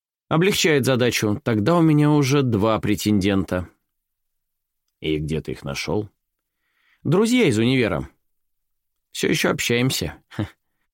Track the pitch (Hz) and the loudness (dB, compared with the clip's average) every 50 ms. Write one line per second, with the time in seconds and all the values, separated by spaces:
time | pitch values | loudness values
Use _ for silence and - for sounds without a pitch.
0 | _ _ _ _ _ - 143 160 180 196 - - - 175 151 139 117 131 131 117 | _ _ _ _ _ -2 0 0 2 2 0 0 2 2 2 2 2 2 2 2
1 | 123 120 - - - 107 104 - - 120 117 107 101 160 170 175 165 160 151 147 | 2 0 0 0 -2 -2 -2 -2 -2 -2 0 0 2 2 2 4 4 4 4 4
2 | 147 147 151 147 139 127 143 147 135 123 110 98 101 113 110 98 - 98 104 - | 4 4 4 2 2 2 0 0 0 0 0 0 0 0 0 0 0 -2 -2 0
3 | - 107 107 101 92 104 101 98 87 - 92 90 87 - _ _ _ _ _ _ | 0 0 2 2 2 2 0 0 -2 -2 -4 -6 -6 -8 _ _ _ _ _ _
4 | _ _ _ _ _ _ _ _ _ _ _ _ _ _ _ _ _ _ _ _ | _ _ _ _ _ _ _ _ _ _ _ _ _ _ _ _ _ _ _ _
5 | - 78 78 76 76 73 80 76 73 71 65 - - 71 69 - - - 82 107 | -6 -4 -4 -4 -2 -4 -6 -6 -6 -8 -12 -10 -10 -10 -8 -8 -6 -4 -4 -6
6 | 107 101 _ _ _ _ _ _ _ _ _ _ _ _ _ _ _ _ _ _ | -6 -8 _ _ _ _ _ _ _ _ _ _ _ _ _ _ _ _ _ _
7 | - - 147 190 233 220 247 254 226 151 110 110 113 123 135 131 117 101 87 69 | -4 0 0 2 2 2 2 2 2 2 2 2 2 2 2 2 0 0 -2 -4
8 | 64 - _ _ _ _ _ _ _ _ _ _ _ _ _ _ _ _ _ _ | -6 -8 _ _ _ _ _ _ _ _ _ _ _ _ _ _ _ _ _ _
9 | _ _ - - 190 196 170 - - 180 185 - - - 117 120 123 131 - - | _ _ -8 -6 -2 -2 -2 -2 -2 -2 -2 -2 -2 -2 -2 0 0 -2 -2 -4
10 | - 76 - - _ _ - - 104 - - _ _ _ _ _ _ _ | -6 -8 -10 -12 _ _ -8 -8 -8 -8 -8 _ _ _ _ _ _ _